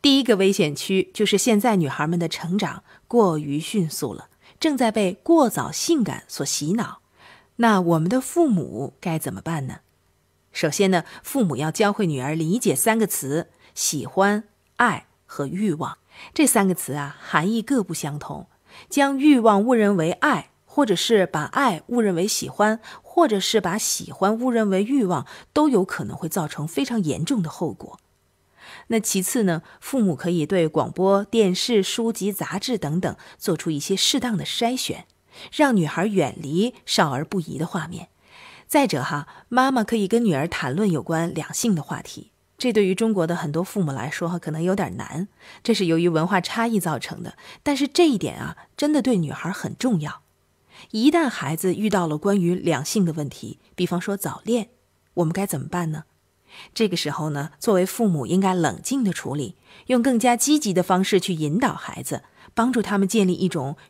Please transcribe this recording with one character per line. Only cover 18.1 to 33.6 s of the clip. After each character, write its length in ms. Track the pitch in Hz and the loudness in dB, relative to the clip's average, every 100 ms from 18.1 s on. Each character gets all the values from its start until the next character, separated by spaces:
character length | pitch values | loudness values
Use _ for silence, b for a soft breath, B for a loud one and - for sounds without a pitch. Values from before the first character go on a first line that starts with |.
| 147 | -8
同。 300 | - 151 - B B B B | -10 -14 -14 B B B B
将 280 | - 277 269 | 0 2 4
欲 200 | 302 269 | 6 8
望 260 | 220 202 | 8 6
误 100 | 220 | 4
认 220 | 247 202 196 | 4 4 4
为 140 | 160 | 0
爱， 360 | - 302 202 - _ _ | 0 0 0 -4 _ _
或 200 | - 269 | 0 2
者 100 | 175 | 2
是 300 | - 220 175 | 4 2 4
把 180 | 156 | 0
爱 380 | 147 - 269 165 - | -2 0 0 0 -2
误 120 | 240 | 0
认 160 | 214 170 | 2 2
为 120 | 202 | 0
喜 200 | - - | -2 -6
欢， 320 | - 208 226 B B | 0 2 2 B B
或 260 | - - 311 | -4 2 2
者 120 | 202 | 2
是 200 | - 220 | 0 0
把 180 | 185 202 | 0 -4
喜 340 | - - - | -4 -4 -8
欢 260 | - 196 226 | -2 0 2
误 140 | 254 | 0
认 180 | 233 214 | 2 2
为 140 | 190 | 2
欲 200 | 208 277 | 2 2
望， 220 | 196 165 - B B | 2 0 -4 B B
都 160 | - 302 | 2 4
有 160 | 233 | 4
可 200 | 185 - | 2 -4
能 120 | 110 - | -8 -6
会 140 | 160 | -6
造 180 | 190 151 | -4 -4
成 200 | - 151 | -6 -6
非 180 | - 277 | -4 -2
常 160 | 233 | -2
严 240 | 160 101 165 | -2 -2 -2
重 160 | 254 | -2
的 80 | 160 | -2
后 240 | - 165 | -4 -6
果。 260 | 101 - - _ _ _ _ _ B B B B | -6 -16 -20 _ _ _ _ _ B B B B
那 120 | 226 | -2
其 220 | 214 190 | 0 -2
次 220 | 180 254 | 0 0
呢， 180 | 196 165 B B | 2 0 B B
父 220 | - 269 | -4 0
母 140 | 202 143 | 2 0
可 140 | 180 | 0
以 160 | 175 147 | 0 0
对 220 | 190 160 | 2 2
广 240 | 156 127 | 0 -2
播、 320 | - 190 196 208 | 0 2 2 2
电 280 | 226 202 | 2 2
视、 300 | 180 - 233 | 2 2 2
书 300 | 185 - 226 | 2 -2 -2
籍、 180 | 226 190 | -2 -4
杂 280 | 196 151 185 | -4 -6 -6
志 180 | - 233 | -4 -4
等 220 | 147 160 | -2 -2
等 160 | 175 - B B | -2 -6 B B
做 200 | - | -4
出 140 | 160 | -2